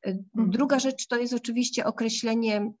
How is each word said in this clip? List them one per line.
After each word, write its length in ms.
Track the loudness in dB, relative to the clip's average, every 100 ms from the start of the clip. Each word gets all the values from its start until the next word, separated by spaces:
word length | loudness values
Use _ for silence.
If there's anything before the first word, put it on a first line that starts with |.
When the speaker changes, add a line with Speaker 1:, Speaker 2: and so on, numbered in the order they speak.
| -4
Speaker 1:
Y, 40 |
Speaker 2:
Mhm. 400 | -6 -6 0 2
Speaker 1:
druga 280 | 4 4 2
rzecz 280 | 2 -4 -4
to 100 | -2
jest 180 | 0
oczywiście 520 | -4 -2 -2 -2 0 -2
określenie 840 | -2 -2 -2 0 0 2 0 -2 -6